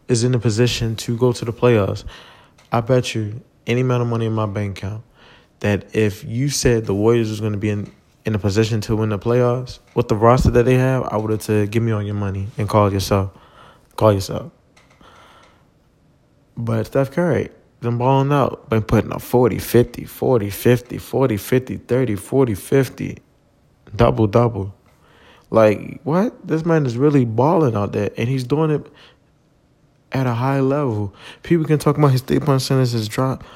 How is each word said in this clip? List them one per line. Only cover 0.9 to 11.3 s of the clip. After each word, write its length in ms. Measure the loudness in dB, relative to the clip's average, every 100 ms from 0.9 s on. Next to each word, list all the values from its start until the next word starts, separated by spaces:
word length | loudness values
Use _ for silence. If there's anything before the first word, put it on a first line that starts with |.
| -6
to 200 | -6 0
go 160 | 0
to 120 | 0 -6
the 80 |
playoffs. 500 | 0 2 4 2 -4 -10 -18 -20 -20 _ _ _ -4
I 60 |
bet 340 | 0 0 0 -6
you 260 | -8 -10 -16 _ -4
any 140 | -2
amount 220 | 0 -2
of 80 | -2
money 160 | -2 -2
in 80 |
my 140 | -2 -4
bank 320 | -4 -6 -8
account 220 | -10 -12 -16 _ -20 -20 _ _
that 340 | -2 -2 -2 -2
if 300 | -2 -2 -8
you 240 | -4 -4
said 360 | 0 0 0 0
the 80 |
Warriors 360 | 0 2 2 0
was 100 | -4
gonna 160 | -4 -4
be 140 | -2
in, 200 | -4 -8 -16 _ _ -6
in 100 | -2
a 20 |
position 440 | 0 2 2 0
to 160 | -2 -2
win 100 | -2
the 100 | -2
playoffs, 640 | 0 2 2 0 -6 -16 _
with 160 | -4 -2
the 60 | 2
roster 340 | 6 6 6
that 120 | 4
they 100 | 4
have, 340 | 4 2 0 -2
I 60 | -4
would've 260 | -2